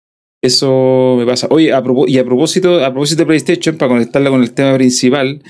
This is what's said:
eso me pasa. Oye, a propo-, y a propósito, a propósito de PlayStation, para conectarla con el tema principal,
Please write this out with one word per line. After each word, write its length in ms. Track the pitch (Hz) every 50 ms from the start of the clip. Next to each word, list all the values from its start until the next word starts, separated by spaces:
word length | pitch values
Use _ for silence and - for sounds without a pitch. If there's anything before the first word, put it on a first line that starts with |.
| _ _ _ _ _ _ _ _
eso 720 | - 127 123 - 139 135 131 131 131 131 131 131 127 127 127 123
me 60 | 120
pasa. 200 | 120 123 - - -
Oye, 220 | 135 160 160 143
a 100 | 123 131
propo-, 260 | 127 131 123 131 147 -
y 100 | 131 131
a 60 | 127
propósito, 600 | 123 127 123 160 160 - 180 185 180 175 170 135
a 60 | 135
propósito 320 | 123 135 147 143 160 151
de 40 | 165
PlayStation, 500 | 147 160 156 156 - 175 170 - 170 160
para 140 | - 147 123
conectarla 400 | 123 120 117 113 - 143 139 139
con 120 | 135 131
el 80 | 120 117
tema 220 | - - 139 135 135
principal, 680 | 131 131 127 123 - 131 123 139 143 135 135 143 147 -